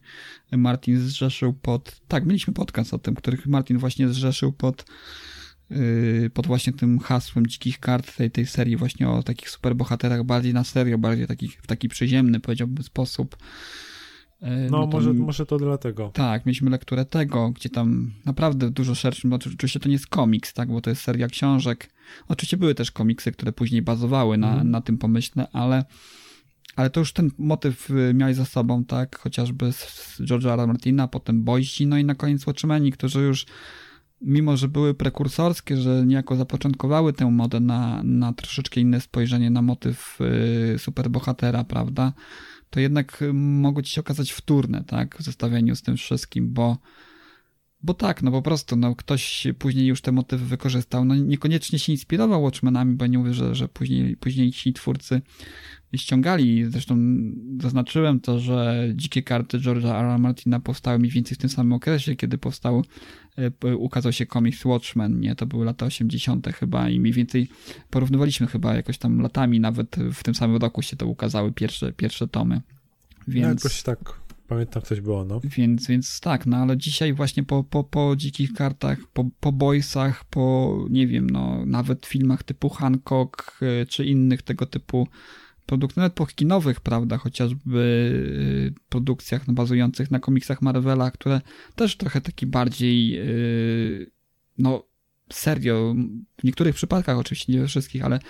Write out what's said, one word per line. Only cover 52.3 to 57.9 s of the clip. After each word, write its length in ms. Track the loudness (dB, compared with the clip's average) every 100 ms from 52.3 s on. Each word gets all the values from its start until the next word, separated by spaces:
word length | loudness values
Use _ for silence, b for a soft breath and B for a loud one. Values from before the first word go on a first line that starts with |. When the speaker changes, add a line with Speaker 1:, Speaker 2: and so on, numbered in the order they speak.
| 4
Speaker 1:
Watchmenami, 520 | 2 2 2 4 2 2
bo 100 | 2
nie 120 | 2
mówię, 160 | 2
że, 220 | 0 0 -2
że 120 | -4
później, 500 | -4 -2 0 0 -2
późniejsi 560 | -2 2 0 2 -4
twórcy 480 | -2 -4 -4 -2 -2 -2 B B B B B _ -8
ściągali, 720 | 0 2 4 4 4 4 2
zresztą 260 | -2 0 2 4 2 -2 -6 -10 -4
zaznaczyłem 580 | 0 0 0